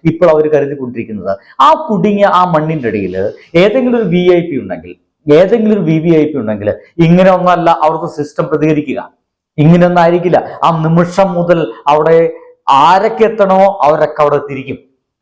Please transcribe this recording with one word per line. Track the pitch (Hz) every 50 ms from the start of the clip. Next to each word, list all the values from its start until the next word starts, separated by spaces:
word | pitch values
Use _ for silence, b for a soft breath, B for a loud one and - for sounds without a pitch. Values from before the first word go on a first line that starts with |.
| B
ഇപ്പോൾ | 160 - - 180 170
അവർ | 156 151 156 151
കരുതിക്കൊണ്ടിരിക്കുന്നത്. | 151 143 139 139 143 139 131 123 113 113 113 113 110 101 87 95 98 b b b b b
ആ | 262 294 320 311 320 -
കുടുങ്ങിയ | 214 185 165 214 202 202 202
ആ | 190 175 180 185
മണ്ണിന്റെ | 175 160 151 151 156 160 156 123 113
അടിയിൽ | 104 104 98 87 90 95 98 110 - B B B B
ഏതെങ്കിലും | 165 185 214 220 262 247 247 240 233
ഒരു | 220 175
വി | 165 175 180 180 180
ഐ | 170 170 -
പി | 143 123
ഉണ്ടെങ്കിൽ, | 104 95 87 82 - - - - _ _ _ _ _ 147 147
ഏതെങ്കിലും | 156 190 185 226 233 214 214 220
ഒരു | 202
വി | 165 156 160 160
വി | 156 170
ഐ | 165 156 151 -
പി | - 135
ഉണ്ടെങ്കിൽ | 107 107 107 101 104 104 - B B B B 170
ഇങ്ങനെ | 165 160 175 180 185 190
ഒന്നല്ല | 185 180 175 180 175 170 165 165 165 165 156
അവിടുത്തെ | 156 160 160 170 156 - 151 143
സിസ്റ്റം | - - - 160 -
പ്രതികരിക്കുക, | 156 147 151 156 156 147 143 135 123 - - - _ _ _ _ _ _ _ _ _ 156
ഇങ്ങനെയൊന്നും | 147 156 170 175 175 180 175 175
ആയിരിക്കില്ല. | 170 170 175 180 175 180 156 120 - - - - -
ആ | 160 170 160 160
നിമിഷം | 165 165 170 175 175 - 196 196 185 175
മുതൽ | 175 170 175 175 165 156 B B B B 143
അവിടെ | 147 151 156 160 165 165 165 165 165 B B B B _ _ -
ആരൊക്കെ | 139 139 147 165 185 196 208 220 226 226 220
എത്തണോ | 208 214 214 196 190 190 190 196 196 196 -
അവരൊക്കെ | 131 147 156 151 151 147 - -
അവിടെ | 151 147 143
എത്തിയിരിക്കും. | 143 139 139 139 131 131 135 - - - _ _ _ _ _ _ _